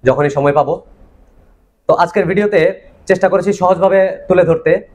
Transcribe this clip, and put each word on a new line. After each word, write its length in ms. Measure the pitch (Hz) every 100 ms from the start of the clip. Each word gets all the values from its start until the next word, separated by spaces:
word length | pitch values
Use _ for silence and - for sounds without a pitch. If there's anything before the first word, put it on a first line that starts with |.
যখনই 280 | - 123 147 143
সময় 180 | 139 143
পাবো। 160 | 143 165 - _ - _ _ _ _ _ _ _ -
তো 40 | 165
আজকের 220 | 170 208 175
ভিডিওতে 300 | 190 208 202 160 196 - - -
চেষ্টা 200 | 180 190
করেছি 180 | 185 185 196
সহজভাবে 400 | 180 180 190 190 190 - -
তুলে 160 | 180 165
ধরতে 240 | 165 160 180 -